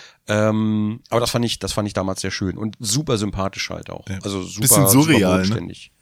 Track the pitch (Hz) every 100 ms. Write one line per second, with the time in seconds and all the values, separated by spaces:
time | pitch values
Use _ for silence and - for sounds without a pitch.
0 | - _ - 107 107 107 110 107 107 113
1 | _ 117 120 123 117 - 95 - 104 101
2 | 95 95 95 - 98 - 110 98 113 120
3 | 156 113 104 98 95 - - 85 - -
4 | - 95 98 98 90 92 127 107 98 123
5 | 156 131 92 92 92 107 87 - - _